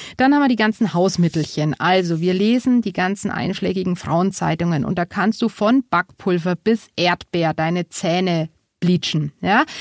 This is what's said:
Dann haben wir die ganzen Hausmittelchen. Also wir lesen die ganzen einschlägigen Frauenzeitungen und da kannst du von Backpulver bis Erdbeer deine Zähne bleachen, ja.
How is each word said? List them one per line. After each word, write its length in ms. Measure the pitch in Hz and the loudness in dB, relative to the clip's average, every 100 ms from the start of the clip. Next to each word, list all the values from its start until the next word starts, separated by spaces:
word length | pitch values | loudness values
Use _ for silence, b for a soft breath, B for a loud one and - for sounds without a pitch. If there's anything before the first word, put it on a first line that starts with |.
| B B | B B
Dann 160 | 262 | 2
haben 80 | 294 | 4
wir 60 | 277 | 4
die 80 | 226 | 2
ganzen 380 | 220 - 202 | 0 0 0
Hausmittelchen. 840 | 175 185 180 170 165 151 - 151 - | 2 2 2 0 0 -4 -2 -2 0
Also 420 | 170 190 175 165 | 2 2 2 0
wir 140 | 180 185 | 0 2
lesen 480 | 208 247 254 247 | 2 2 2 0
die 100 | 214 | 0
ganzen 380 | - 185 202 196 | -2 -4 -4 -6
einschlägigen 640 | - - 202 180 185 185 175 | -4 -4 -4 -4 -2 -2 -2
Frauenzeitungen 920 | - 160 190 190 165 160 170 165 - | 0 0 0 0 -2 0 0 0 0
und 140 | 175 | -2
da 60 | 175 | -4
kannst 360 | 202 190 - | -2 -2 0
du 80 | 226 | -2
von 340 | - 214 269 - | 0 2 2 2
Backpulver 640 | 175 - - 190 180 175 175 | -2 -2 -4 -2 0 0 -2
bis 320 | 220 226 - - | 0 0 -2 -2
Erdbeer 600 | 175 175 - 175 160 156 | 0 -2 -4 -2 -2 0
deine 340 | 160 175 170 | -2 -2 -4
Zähne 600 | - 180 175 185 165 160 _ _ - | -4 -2 0 0 0 -4 _ _ -4
bleachen, 500 | 180 180 - 156 147 - | 0 0 0 -4 -4 -4
ja. 220 | 175 220 302 B | 0 2 0 B